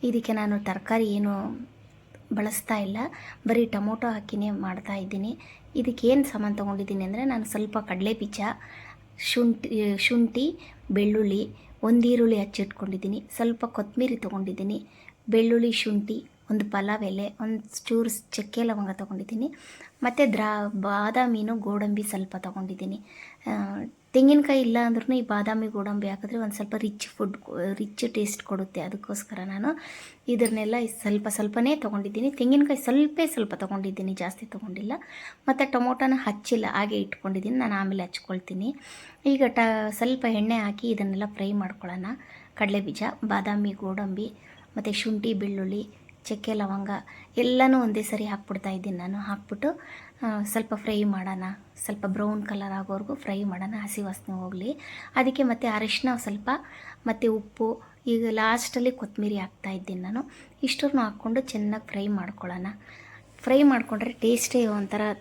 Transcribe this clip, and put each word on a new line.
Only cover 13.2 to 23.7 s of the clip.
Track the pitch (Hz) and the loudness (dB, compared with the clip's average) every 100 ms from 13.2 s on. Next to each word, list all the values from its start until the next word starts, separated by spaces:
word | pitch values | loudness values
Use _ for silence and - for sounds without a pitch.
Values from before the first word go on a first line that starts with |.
| - - | -8 -2
ಸ್ವಲ್ಪ | 233 233 | 0 0
ಕೊತ್ತಂಬರಿ | 233 233 208 - 254 233 | -4 -4 -4 0 0 0
ತೊಗೊಂಡಿದ್ದೀನಿ, | 202 190 190 - 196 214 - - - _ - | -4 -4 -4 -4 -4 -4 -8 -20 -20 _ 2
ಬೆಳ್ಳುಳ್ಳಿ, | 226 226 233 233 | 4 6 6 4
ಶುಂಠಿ, | 226 - 208 208 220 - _ - | 2 2 0 0 -6 -8 _ -4
ಒಂದು | 214 208 | -2 0
ಪಲಾವ್ | 202 196 214 | -2 0 -2
ಎಲೆ, | 208 190 202 202 | -2 -4 -6 -6
ಒಂದು | 220 220 214 - - | -4 -4 -6 -12 0
ಚೂರು | 226 226 220 - | 2 2 -2 -8
ಚಕ್ಕೆ | - 208 - | -8 -6 -2
ಲವಂಗ | 233 214 196 | 0 0 -2
ತೊಗೊಂಡಿದ್ದೀನಿ, | 190 196 190 196 226 277 - - - - _ | -4 -8 -8 -6 -4 -4 -6 -20 -20 -20 _
ಮತ್ತು | 247 247 277 | -2 4 4
ದ್ರಾ-, | 208 214 208 208 208 | 4 0 0 -2 -2
ಬಾದಾಮಿನೂ | 196 202 208 226 247 226 214 233 | 0 0 2 2 2 2 0 -2
ಗೋಡಂಬಿ | 196 208 208 208 | -2 0 0 0
ಸ್ವಲ್ಪ | 208 196 190 185 | -2 -4 -6 -6
ತೊಗೊಂಡಿದ್ದೀನಿ. | 185 196 185 190 190 196 - - - - - | -8 -8 -8 -6 -6 -8 -12 -20 -20 -14 -6
ಆ, | 214 202 | -4 -4